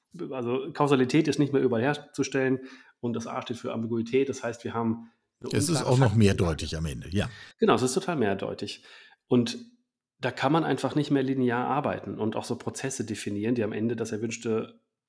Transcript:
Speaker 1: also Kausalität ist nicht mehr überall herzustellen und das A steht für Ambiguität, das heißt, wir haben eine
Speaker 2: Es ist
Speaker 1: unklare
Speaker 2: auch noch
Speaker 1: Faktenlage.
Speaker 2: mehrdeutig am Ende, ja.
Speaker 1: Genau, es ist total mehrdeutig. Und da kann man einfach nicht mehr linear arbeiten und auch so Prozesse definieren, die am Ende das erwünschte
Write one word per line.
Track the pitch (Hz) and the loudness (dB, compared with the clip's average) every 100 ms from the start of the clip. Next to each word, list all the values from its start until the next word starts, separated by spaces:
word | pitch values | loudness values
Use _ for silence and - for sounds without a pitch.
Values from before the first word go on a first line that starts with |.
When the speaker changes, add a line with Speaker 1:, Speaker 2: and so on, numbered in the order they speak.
| _ 170 160 | _ -14 -10
Speaker 1:
also | 131 120 131 151 | -6 -2 -4 -4
Kausalität | 147 143 139 127 151 156 | 0 4 4 6 4 4
ist | 135 | 2
nicht | 139 | 2
mehr | 135 | 4
überall | 131 113 | 4 4
herzustellen | 131 143 - - 135 135 131 131 131 - - _ | 2 -2 -6 -4 -2 0 2 0 -4 -18 -20 _
und | 120 | -4
das | 113 120 | -4 -4
A | 127 | -8
steht | - 113 | -6 -6
für | - | -4
Ambiguität, | 113 113 117 117 131 135 | -4 -2 -2 2 2 2
das | 120 | -2
heißt, | 117 113 | -6 -6
wir | 110 | -6
haben | 110 113 113 - _ _ _ | 0 0 -2 -6 _ _ _
eine | 127 | -2
Speaker 2:
Es | 120 | 0
ist | 165 | 2
Speaker 1:
unklare | 156 - | 2 4
Speaker 2:
auch | 127 | 6
noch | 127 | 6
Speaker 1:
Faktenlage. | 107 | 8
Speaker 2:
mehrdeutig | 98 92 87 76 80 80 | 6 6 0 0 -4 -4
am | 80 | -4
Ende, | 60 - | -6 -4
ja. | 98 120 - - - | -2 -2 -8 -20 0
Speaker 1:
Genau, | 214 | 2
es | 113 | 4
ist | 127 | 2
total | 190 - 160 | 0 -2 0
mehrdeutig. | 107 95 107 - 104 - - - - _ _ | 0 0 -4 -6 -8 -10 -18 -20 -20 _ _
Und | 123 117 - - _ _ _ _ _ | 2 2 -4 -14 _ _ _ _ _
da | 127 | -6
kann | - 135 | 0 2
man | 165 | 2
einfach | 151 135 131 151 | 2 0 0 -2
nicht | 147 | 2
mehr | 139 | 0
linear | 131 135 123 120 123 | 2 0 0 0 0
arbeiten | 135 123 95 - - | -2 -2 -4 -8 -4
und | 107 | -4
auch | 110 | -4
so | - 120 | -6 -6
Prozesse | - - 135 - | -6 -8 -8 -6
definieren, | 110 104 104 101 110 | -6 -6 -6 -4 -2
die | 123 | -2
am | 107 | -2
Ende | 104 113 | -2 -4
das | 117 113 | -2 -4
erwünschte | 107 113 - 117 110 - - _ _ | -4 -6 -6 -4 -4 -4 -14 _ _